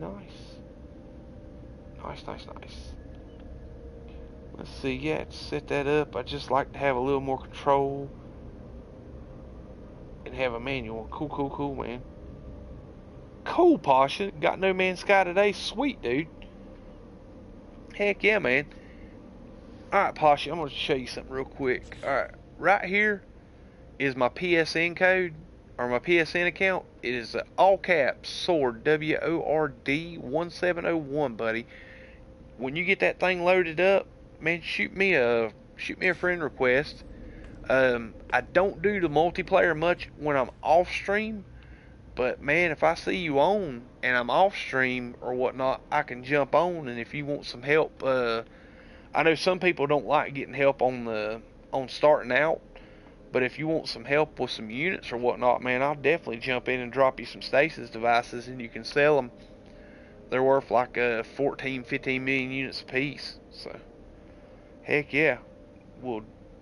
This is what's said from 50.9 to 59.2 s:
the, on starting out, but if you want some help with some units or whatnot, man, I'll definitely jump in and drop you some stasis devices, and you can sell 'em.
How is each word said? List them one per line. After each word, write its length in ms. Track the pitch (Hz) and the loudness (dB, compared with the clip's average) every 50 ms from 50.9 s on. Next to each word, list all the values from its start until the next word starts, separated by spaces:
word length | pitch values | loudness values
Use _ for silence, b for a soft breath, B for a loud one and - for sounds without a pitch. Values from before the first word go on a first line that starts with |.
| 127 123 120 | 0 0 -4
the, 340 | 117 113 107 107 107 110 113 110 - - - - - - | -4 -2 -2 -2 -4 -4 -6 -10 -16 -20 -20 -14 -6 -6
on 160 | 135 131 120 | -4 -4 -4
starting 420 | - - - 151 151 123 101 120 | -4 4 6 6 6 6 4 0
out, 300 | 127 131 147 160 156 - - - - B B B B B B B B B B - - | 2 2 2 2 0 -2 -6 -12 -20 B B B B B B B B B B -2 0
but 100 | 127 127 | 0 0
if 160 | 127 - - | 0 -2 -4
you 80 | 147 | -4
want 220 | 156 160 156 - - | -2 -2 -2 -2 -4
some 160 | - 117 113 | -10 -8 -4
help 340 | 120 143 147 156 151 - - | 0 2 2 2 2 0 -6
with 120 | 123 123 | -6 -6
some 200 | - - 117 107 | -6 -8 -10 -8
units 400 | 110 127 151 180 190 - - - 127 | -6 -4 -2 -2 -2 -4 -6 -6 -6
or 40 | |
whatnot, 460 | 117 120 123 110 101 123 123 120 - - | -2 0 0 0 2 4 4 4 2 2
man, 200 | 127 127 127 135 | 0 0 2 2
I'll 120 | 143 151 | 0 0
definitely 440 | 147 135 135 160 170 - - 117 117 | 0 2 2 2 2 0 -4 -8 -6
jump 300 | 113 131 131 123 120 127 | -4 -2 -2 -2 0 -2
in 120 | 127 127 | -2 -2
and 120 | 123 120 110 | -4 -4 2
drop 260 | 135 135 131 127 - | 4 4 4 4 0
you 60 | 120 | -8
some 160 | - - 95 | -12 -12 -12
stasis 480 | 98 - - 127 147 160 151 135 123 117 | -8 0 2 4 4 4 0 -6 -12 -12
devices, 600 | - 113 113 117 117 117 120 - - 123 117 123 | -8 -2 2 4 4 4 2 0 -6 -10 -10 -10
and 120 | 127 131 | -12 -10
you 80 | 117 113 | -10 -10
can 160 | - 113 113 | -10 -12 -10
sell 340 | - - 147 143 151 151 | -4 0 4 6 6 6
'em. 120 | 139 | 4